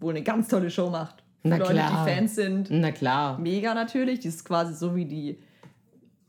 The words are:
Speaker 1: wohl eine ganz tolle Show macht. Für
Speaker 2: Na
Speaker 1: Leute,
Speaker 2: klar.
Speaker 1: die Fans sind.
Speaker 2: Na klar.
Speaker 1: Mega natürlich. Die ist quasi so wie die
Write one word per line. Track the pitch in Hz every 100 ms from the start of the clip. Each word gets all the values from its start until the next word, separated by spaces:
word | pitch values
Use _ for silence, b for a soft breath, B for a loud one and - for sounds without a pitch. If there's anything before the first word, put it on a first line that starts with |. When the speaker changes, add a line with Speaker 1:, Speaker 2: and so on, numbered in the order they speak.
Speaker 1:
wohl | 165
eine | 160
ganz | 139 220 220
tolle | 214 175
Show | 170 175
macht. | 165 160 - _ _
Für | 160
Speaker 2:
Na | 165
Speaker 1:
Leute, | 185
Speaker 2:
klar. | 165 156 170
Speaker 1:
die | 156
Fans | 175 214
sind. | 214 196 190 190
Speaker 2:
Na | 160 160
klar. | 147 131 135 143 131
Speaker 1:
Mega | 165 190 220
natürlich. | 226 233 269 254 254
Die | 170
ist | 165
quasi | - 170 170
so | 156 175 180
wie |
die | 160 151 143 - B B B B _ _ _ _